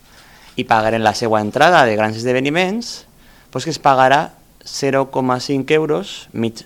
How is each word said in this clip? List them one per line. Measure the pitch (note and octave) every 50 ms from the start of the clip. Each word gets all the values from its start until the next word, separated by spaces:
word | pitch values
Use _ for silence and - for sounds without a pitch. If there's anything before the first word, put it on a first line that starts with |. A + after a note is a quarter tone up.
| _ _ - - - - - - - - -
i | - -
pagaren | - A#2 A2 A2 A2 A2+ A2+ A2
la | G#2+ G2+
seua | - A#2+ A2 A2 G#2+ G#2+
entrada | G#2 - B2+ D3 F3 F3+ D#3+ C3
de | A2+ G#2+
grans | G#2+ G#2+ G#2+ A2
esdeveniments, | A2+ A#2 B2+ B2 B2+ C3 C#3+ D3+ F3 F#3 F3+ G#3 A#3 A#3 - - - - _ _ _ _ - - _ _ _
pues | - C3 -
que | D#3+
es | C#3+ -
pagara | - C#3+ C3+ B2+ C3 C3 C3+ D3+ E3+ - - _ _ _ _ _ -
zero | - - - C#3+ C#3 C3+ C3+ C3+ C3+
coma | - C#3 C3 B2+ B2 B2+
cinc | - - C#3+ C3+ C3+ C3+
euros, | D#3 D#3 D#3 D3+ D3+ F3 G3+ - - - - -
mig | - A2+ A#2 A2+ A2+ - -